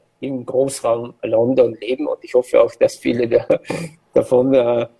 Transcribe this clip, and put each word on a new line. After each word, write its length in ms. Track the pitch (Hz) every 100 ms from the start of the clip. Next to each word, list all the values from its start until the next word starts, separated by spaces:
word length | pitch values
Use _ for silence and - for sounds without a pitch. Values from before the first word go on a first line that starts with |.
| _ _
im 260 | 131 131
Großraum 680 | 120 127 139 - 117 117 120 -
London 540 | 113 113 120 131 117 110
leben 280 | 104 131 147
und 100 | -
ich 100 | -
hoffe 260 | 123 - -
auch, 140 | -
dass 220 | - 110 -
viele 320 | 131 120 117
da-, 180 | 117 - - - 170
<laughs> 320 | 165 - _
davon, 380 | 135 123 123 131
äh, 340 | 135 120 120 117